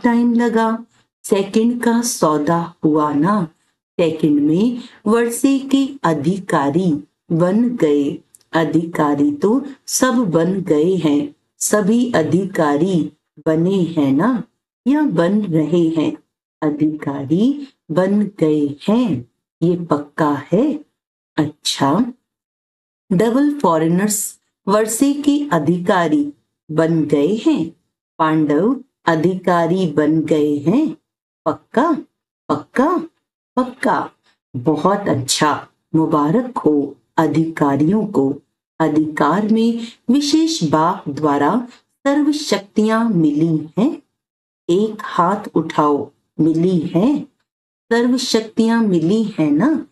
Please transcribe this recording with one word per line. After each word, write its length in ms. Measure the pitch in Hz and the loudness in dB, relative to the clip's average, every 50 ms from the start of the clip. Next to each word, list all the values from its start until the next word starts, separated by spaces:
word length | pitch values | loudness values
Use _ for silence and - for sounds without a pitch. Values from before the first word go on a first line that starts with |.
| - | 0
time 300 | 240 233 233 240 240 233 | 0 2 2 2 2 2
लगा? 520 | 233 240 233 220 226 226 220 226 226 - _ _ _ _ _ _ _ - | 2 0 2 2 0 0 0 -2 -4 -8 _ _ _ _ _ _ _ -4
Second 600 | - 214 196 196 196 - 220 226 240 247 - - | -2 0 0 0 0 0 2 2 2 0 0 0
का 180 | 233 226 233 | 0 0 0
सौदा 720 | 233 - - - 175 160 151 151 147 156 170 170 170 170 - _ - | 0 -2 -4 0 0 0 2 0 0 0 0 -2 -2 -4 -8 _ -2
हुआ 280 | 160 151 156 151 151 143 | 0 2 2 0 0 0
ना। 340 | 143 151 190 208 214 175 160 _ _ _ _ _ _ _ _ _ - | 0 0 2 0 0 -2 -4 _ _ _ _ _ _ _ _ _ -2
Second 400 | 180 160 160 156 - 156 147 143 | 0 0 0 0 0 2 2 2
में 400 | 143 151 156 180 214 254 240 240 - - - - - 208 | 2 2 2 2 2 0 0 -4 -10 -16 -18 -8 -2 0
वर्षे 520 | 220 233 240 233 233 - - 269 277 269 | 2 2 2 0 -2 0 2 2 2 2
के 300 | 277 - - 269 277 262 - - - | 0 0 2 2 2 0 -4 -4 -2
अधिकारी 1000 | 165 160 151 131 160 196 196 - - - 156 139 143 143 175 190 175 147 147 - _ _ _ _ - | -2 0 0 0 -2 -2 -2 -4 -4 -2 0 0 0 0 0 0 0 0 -2 -4 _ _ _ _ -4
बन 440 | 175 160 175 180 190 220 240 240 - | 0 0 2 2 2 2 0 0 0
गए। 440 | - 165 151 147 147 143 143 180 - _ _ _ - _ _ - | 0 0 2 2 2 0 -2 -4 -8 _ _ _ -20 _ _ -2
अधिकारी 800 | 165 160 147 151 165 170 170 - - 156 147 147 143 143 147 | -2 -2 2 0 0 -2 -2 -2 -2 0 0 2 2 0 0
तो 340 | 143 - - 196 226 277 294 - - - _ - | 0 0 0 0 0 0 -2 -6 -16 -18 _ -6
सब 260 | - - 262 262 233 | -2 0 0 0 2
बन 480 | 240 247 185 156 165 165 175 190 196 | 0 0 0 2 0 2 0 -2 -4
गए 340 | 170 175 156 147 156 180 190 | -2 0 0 2 2 2 0
हैं, 400 | 180 156 156 143 147 147 - - _ _ _ _ - | 0 0 0 0 0 -2 -4 -10 _ _ _ _ -8
सभी 520 | - - - 208 208 180 226 240 247 240 | -4 0 0 0 2 2 2 2 0 0
अधिकारी 1000 | - 170 160 151 160 180 196 185 - - 160 147 143 147 165 196 185 160 143 147 - _ _ _ _ - 147 | 0 -2 0 2 0 0 0 -2 -2 -2 0 0 2 0 0 0 0 0 -2 -2 -6 _ _ _ _ -8 -4
बने 300 | 160 156 160 165 180 196 | -2 0 0 0 0 2
हैं 360 | 196 170 156 170 160 143 135 | 0 0 0 0 0 0 2
ना, 320 | 135 143 185 240 262 214 - _ _ _ _ _ _ _ - 233 | 2 2 2 0 0 -2 -4 _ _ _ _ _ _ _ -2 0
या 140 | 285 302 | 0 2
बन 400 | 302 269 175 160 165 175 202 214 | 2 0 2 2 0 2 2 0
रहे 460 | 208 180 156 160 151 147 170 175 170 160 | -2 0 0 0 0 2 2 2 2 2
हैं? 280 | 160 160 147 - - - _ _ _ _ _ _ _ - | 0 0 -2 -2 -4 -8 _ _ _ _ _ _ _ -6
अधिकारी 1040 | - 151 147 147 151 156 151 151 - 143 139 143 139 127 156 185 220 262 285 294 277 - _ _ _ - | -4 -4 -2 0 -2 -2 -2 -4 -8 -8 -8 -8 -4 -2 0 2 2 0 0 -2 -8 -16 _ _ _ -4
बन 320 | 160 175 185 190 202 208 208 | -2 0 0 2 2 0 0
गए 520 | 180 - - 160 156 151 151 147 139 143 - - - | -2 -2 -2 0 0 2 2 0 -2 -4 -6 -2 0
हैं, 360 | 208 240 254 220 156 120 120 _ _ _ _ _ _ - 165 | 0 2 2 0 -2 -4 -6 _ _ _ _ _ _ -2 0
ये 220 | 170 180 175 170 | 0 0 0 -2
पक्का 580 | 160 156 147 147 - - - 160 147 147 135 - - | -2 -4 -4 -4 -8 -4 -2 0 0 0 -2 -4 -2
है। 340 | 170 196 262 311 240 - - _ _ _ _ _ _ _ _ _ - - | 0 0 2 0 -2 -4 -8 _ _ _ _ _ _ _ _ _ -4 -2
अच्छा, 680 | 151 - - _ - - - - 135 139 147 196 254 240 - _ _ _ _ _ _ _ _ _ _ _ _ _ _ _ _ _ _ - | -2 -2 -4 _ -8 -6 -4 -2 0 0 2 2 0 -2 -4 _ _ _ _ _ _ _ _ _ _ _ _ _ _ _ _ _ _ -2
double 480 | 190 175 214 233 226 269 294 294 294 285 | 0 2 2 2 2 0 0 0 -2 0
foreigners 800 | - 180 160 160 160 165 170 180 202 208 208 - - - - _ _ _ _ _ - 196 | 0 0 2 2 2 0 0 0 0 0 -2 -4 -6 -8 -12 _ _ _ _ _ -4 0
वर्षे 460 | 196 214 220 220 220 - 277 277 285 | 0 0 0 0 0 0 0 0 0
के 360 | 285 285 285 285 294 285 - | 0 0 0 0 0 -2 -2
अधिकारी 840 | 175 165 147 147 175 180 175 196 202 180 170 156 151 147 147 147 - _ _ _ _ _ _ - | -2 -2 0 0 0 0 0 0 0 0 2 2 0 0 0 -2 -6 _ _ _ _ _ _ -6
बन 340 | 156 156 165 160 165 160 147 | 0 0 2 2 2 0 0
गए 300 | 139 156 147 143 165 208 | 0 0 0 2 0 0
हैं, 340 | 226 - 320 302 214 160 - - _ _ _ _ _ _ _ _ - | 0 0 0 0 0 -2 -6 -8 _ _ _ _ _ _ _ _ -2
पांडव 560 | 160 156 156 160 156 143 147 147 180 233 269 - - _ _ _ - | -2 0 2 2 2 2 2 2 2 2 0 -2 -6 _ _ _ -2
अधिकारी 840 | - 165 160 156 180 190 185 - 185 175 175 165 160 175 190 185 160 | -2 0 2 0 0 -2 0 -2 0 0 2 2 0 0 0 0 -2
बन 340 | 143 156 151 151 160 160 | 0 0 2 2 2 0
गए 360 | 147 - 165 151 147 151 147 143 | 2 0 0 0 2 0 0 0
हैं। 400 | 123 156 202 277 320 - - - _ _ _ _ _ _ _ _ - | 0 0 2 2 0 0 -4 -8 _ _ _ _ _ _ _ _ -6
पक्का, 460 | 160 147 - _ _ - 220 285 - 302 - - _ _ _ _ _ _ _ _ - | -6 -6 -6 _ _ -2 0 0 0 0 -2 -4 _ _ _ _ _ _ _ _ -6
पक्का, 480 | 147 143 - _ - - 262 330 370 320 - - _ _ _ _ _ _ _ _ - | -6 -6 -6 _ -2 0 0 2 0 -2 -4 -8 _ _ _ _ _ _ _ _ -4
पक्का। 540 | 247 254 247 - - - 214 175 139 120 - _ _ _ _ _ _ _ _ - | -4 -4 -4 -6 -6 -2 -2 -2 -2 -4 -8 _ _ _ _ _ _ _ _ -12
बहुत 440 | 127 120 156 151 143 - 185 202 196 | -6 -2 -2 -2 0 2 0 0 0
अच्छा, 680 | - - 151 120 120 - - - 160 151 139 - - - _ _ _ _ - | -2 -2 -4 -4 -2 -4 -2 -2 0 -2 -2 -4 -8 -14 _ _ _ _ 0
मुबारक 640 | 160 160 151 165 151 143 151 170 240 247 - - - | 0 0 2 0 0 0 2 0 0 -2 -2 -6 -2
हो 380 | - 156 151 143 139 - - _ _ _ - - | 0 0 0 0 -2 -4 -6 _ _ _ -2 -2
अधिकारियों 920 | 160 151 139 156 165 160 - - 151 143 139 135 151 160 202 220 202 - | 0 0 2 0 -2 -2 0 -2 0 0 2 2 0 2 0 0 -2 -2
को। 280 | - 139 139 135 135 - _ _ _ _ _ _ _ - | -2 0 0 0 -2 -6 _ _ _ _ _ _ _ -4
अधिकार 720 | 160 156 147 156 156 156 - - 151 143 160 202 214 208 | -2 0 2 0 0 -2 -2 -2 0 0 0 0 2 2
में 320 | 220 226 226 233 233 233 226 - - _ _ - | 2 2 2 0 0 -2 -6 -10 -16 _ _ 0
विशेष 520 | 240 294 294 285 - 311 320 320 320 - 175 | 0 0 0 0 0 0 0 0 -2 -2 -2
बाप 460 | 151 147 156 160 170 180 - - 160 | 0 2 2 2 2 0 -2 -6 -10
द्वारा 580 | 139 143 156 151 143 143 143 147 196 254 240 - - - _ _ _ _ - 277 | -8 -2 -2 0 0 2 0 0 0 -2 -4 -6 -16 -20 _ _ _ _ -2 0
सर्व 240 | 285 302 285 302 | 0 2 2 0
शक्तियां 840 | 294 294 - - 262 196 - - - 214 214 220 220 226 233 233 208 | 0 -2 -2 -2 -4 -4 -4 -4 -2 0 0 2 2 0 0 0 2
मिली 560 | 170 156 147 143 147 160 165 160 151 151 - - 180 | 2 2 2 2 2 0 0 0 -2 -2 -4 -2 0
हैं। 220 | 220 311 339 - _ _ _ _ _ _ _ _ _ _ _ _ _ - | 0 0 0 -4 _ _ _ _ _ _ _ _ _ _ _ _ _ 0
एक 280 | 170 190 214 220 214 - | 0 0 0 -2 -4 -8
हाथ 480 | - - - - 170 175 202 208 - - - | -12 -10 -2 0 0 0 0 -2 -6 -4 -4
उठाओ, 560 | 170 156 160 - - 151 147 147 139 - - _ _ _ _ _ - | -4 -4 -4 -2 0 2 2 2 0 -2 -8 _ _ _ _ _ 0
मिली 380 | 156 160 156 160 170 190 190 165 | 0 0 2 2 0 2 0 0
हैं, 460 | 147 175 - 170 202 269 302 - - - _ _ _ _ _ _ _ _ _ _ _ - | -2 0 0 0 2 2 0 0 -4 -8 _ _ _ _ _ _ _ _ _ _ _ -2
सर्व 260 | 226 233 240 247 254 247 | 0 0 2 2 0 0
शक्तियां 720 | - - - 226 220 220 - - 220 226 233 233 226 208 | -2 -2 -2 -2 -2 -4 -2 0 0 2 2 0 0 0
मिली 360 | 180 170 156 165 208 226 220 | 0 0 0 2 0 0 0
हैं 280 | 208 - - 156 151 | -2 -2 -2 0 0
ना? 340 | 143 151 202 302 320 240 - - | 2 2 2 0 0 -2 -6 -10